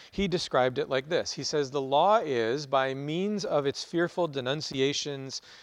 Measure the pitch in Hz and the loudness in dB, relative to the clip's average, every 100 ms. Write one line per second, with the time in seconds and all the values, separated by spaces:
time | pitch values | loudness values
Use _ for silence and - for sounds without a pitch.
0 | - - 196 175 - 135 127 127 - 135 | -10 -4 -2 -2 0 2 2 2 -2 -2
1 | 139 165 101 - 131 156 135 143 135 139 | 0 -2 -2 -4 -2 -2 0 -2 2 4
2 | 185 220 160 123 113 139 143 135 131 135 | 6 4 4 0 2 0 0 2 2 -2
3 | 143 160 196 214 185 156 139 - - 170 | -4 -2 -2 -2 0 0 0 -2 -2 0
4 | 170 - 170 139 123 151 - 139 139 143 | 0 0 -2 -2 -2 -2 -4 0 2 0
5 | 147 139 135 - - - | -4 -8 -8 -12 -14 -20